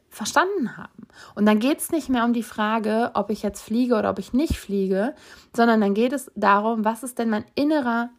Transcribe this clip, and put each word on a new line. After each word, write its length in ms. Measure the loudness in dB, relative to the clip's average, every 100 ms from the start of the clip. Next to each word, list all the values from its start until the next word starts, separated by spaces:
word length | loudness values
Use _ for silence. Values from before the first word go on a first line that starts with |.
| _
verstanden 680 | -10 0 2 2 0 -4 -8
haben. 300 | -18 -20 -20 -20 -12 2
Und 100 | 4
dann 140 | 4
geht's 320 | 4 0 -2
nicht 180 | -4 0
mehr 160 | 0 2
um 80 |
die 100 | 0
Frage, 680 | -2 -2 -2 0 0 0 0
ob 160 | -2 -4
ich 140 | -4
jetzt 180 | -6 -6
fliege 340 | -4 0 2 2
oder 140 | 0
ob 100 | -2
ich 140 | -2
nicht 240 | -2 0 -4
fliege, 560 | -4 -2 0 0 -2 -4 -16 -20 -6 2
sondern 260 | 4 4
dann 120 | 4
geht 200 | 2 0
es 180 | -2 -8 -2
darum, 500 | 2 2 2 -2 -2
was 180 | -4
ist 160 | -8 -6
denn 100 | -2
mein 160 | -2 -4 -2
innerer 540 | 0 0 0 -2 -4